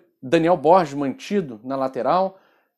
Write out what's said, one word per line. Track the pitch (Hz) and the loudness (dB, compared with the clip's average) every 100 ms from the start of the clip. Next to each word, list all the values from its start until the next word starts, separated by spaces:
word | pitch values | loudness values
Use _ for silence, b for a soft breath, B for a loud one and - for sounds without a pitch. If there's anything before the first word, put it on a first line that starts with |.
| _ _ | _ _
Daniel | 131 165 160 175 | -2 2 2 2
Borges | 143 190 151 | 4 4 4
mantido | 139 139 - - 202 151 110 | -4 -6 -6 -4 -4 -4 -12
na | 127 135 | -10 -6
lateral, | 131 131 120 175 190 190 b b b | -4 -4 0 0 -2 -6 b b b